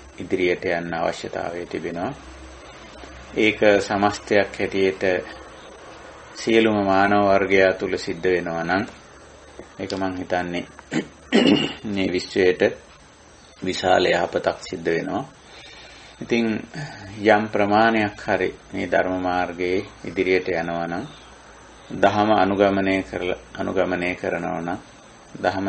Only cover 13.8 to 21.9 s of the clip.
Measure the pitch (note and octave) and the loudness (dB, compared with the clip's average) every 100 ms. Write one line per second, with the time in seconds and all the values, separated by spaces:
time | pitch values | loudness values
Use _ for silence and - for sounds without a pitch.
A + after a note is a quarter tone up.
13.8 | F#2 F#2 F2 F2 E2+ F2+ E2+ F2 - F#2+ | 2 4 4 2 0 -2 -2 -4 -8 -6
14.8 | E2 E2 D#2 F#2 C#3+ - - - - - | -2 -2 -2 -6 -8 -14 -20 -20 -20 -20
15.8 | - - - - - A#2 A2+ G#2+ - - | -20 -20 -20 -12 -2 0 0 -2 -6 -12
16.8 | D3 - G2 G#2+ G#2 G#2+ A2 G#2 G2+ G#2 | -12 -12 -16 -2 4 4 4 0 2 4
17.8 | A2+ A2+ G#2 - - F#2+ F#2 - - G2 | 4 4 0 -4 -2 0 0 -4 -10 -8
18.8 | F#2+ F2+ F2+ F#2 F2+ F2+ F2 F2 F2+ F#2 | -2 0 0 -2 -2 -2 -2 -4 -2 -2
19.8 | - - - F2 F#2 F#2 F#2 E2+ E2 E2+ | -4 -12 -10 -2 2 2 0 -4 -2 -4
20.8 | E2+ E2+ D3 - - - - - - - | -4 -6 -10 -14 -20 -20 -20 -20 -20 -20
21.8 | - | -14